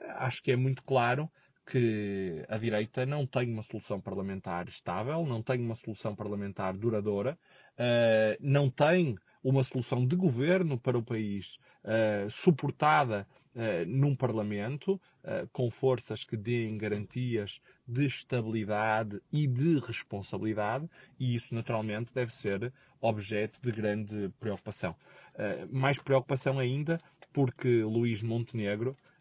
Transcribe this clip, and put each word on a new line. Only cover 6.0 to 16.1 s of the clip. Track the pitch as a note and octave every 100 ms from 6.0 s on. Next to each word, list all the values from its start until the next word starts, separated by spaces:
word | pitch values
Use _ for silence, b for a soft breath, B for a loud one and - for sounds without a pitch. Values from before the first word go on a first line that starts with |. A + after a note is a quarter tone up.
| A2+ G2+
parlamentar | G#2 G2+ G2+ F#2+ F#2+ F#2+
duradoura, | A#2 A2 G#2 G2+ A#2 D3+ b b b -
eh, | B2 A#2+ A#2 A2 A2 -
não | C#3 C#3 C#3+
tem | - D3 F3+ E3 G2+ b b
uma | C3 C3+
solução | B2+ C3 A#2+ B2 B2+
de | F3+
governo | F#3 A#2 D3 F#3 E3+ B2+
para | - B2
o |
país, | A2 A2+ G#2+ G2+ F2+ - b b
eh, | - A2 A2 G#2 G2+
suportada, | - - D3 C#3+ - D3+ D#3 C3+ G#2 F#2+ b b A#2+
eh, | A2+ F2+ E2+
num | C3 D3 C3+
Parlamento, | B2 A2 G#2 G#2 G#2 C#3+ - G3 b b
eh, | - G#2 A#2
com | - B2
forças | - C3+ B2+ -